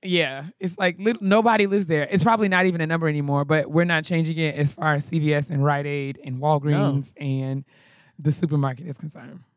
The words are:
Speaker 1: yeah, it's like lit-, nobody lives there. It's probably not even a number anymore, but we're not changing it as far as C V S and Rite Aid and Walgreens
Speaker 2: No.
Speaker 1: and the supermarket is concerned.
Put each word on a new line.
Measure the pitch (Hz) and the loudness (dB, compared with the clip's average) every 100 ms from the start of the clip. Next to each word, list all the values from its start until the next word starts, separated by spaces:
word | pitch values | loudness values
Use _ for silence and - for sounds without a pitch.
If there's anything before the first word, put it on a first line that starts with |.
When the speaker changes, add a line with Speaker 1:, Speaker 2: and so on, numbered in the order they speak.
Speaker 1:
yeah, | 190 175 151 135 151 - | 0 0 0 -4 -12 -8
it's | 185 180 | -8 -2
like | 185 175 | -2 0
lit-, | 202 233 | -2 0
nobody | 196 208 226 220 202 | 2 4 4 4 2
lives | 196 180 | 0 0
there. | 160 143 | 0 2
It's | 196 | 2
probably | 170 226 208 | 4 4 4
not | 185 185 | 4 4
even | 170 | 2
a | 160 | 0
number | 165 165 | 0 0
anymore, | 151 143 143 143 | 0 0 0 2
but | 156 139 | 0 2
we're | 156 175 | 0 2
not | 165 | 0
changing | 156 170 160 160 | 0 -2 -2 0
it | 156 143 | -2 0
as | 143 | -2
far | - 156 147 | 0 0 0
as | 139 | -2
C | 165 | -2
V | 151 | 0
S | 147 147 | 0 0
and | 147 139 | 0 0
Rite | 143 143 | 0 -2
Aid | 143 139 139 | -6 -6 -8
and | 135 127 | -10 -4
Walgreens | 147 151 139 147 143 139 135 - | 0 0 2 0 2 0 -4 -8
Speaker 2:
No. | 143 | -4
Speaker 1:
and | 135 135 135 139 _ _ _ _ _ | -4 -4 -6 -8 _ _ _ _ _
the | 147 | -2
supermarket | 147 170 151 139 127 165 | 0 0 0 0 -4 -10
is | 139 | -12
concerned. | 156 135 123 147 _ | -12 -14 -20 -20 _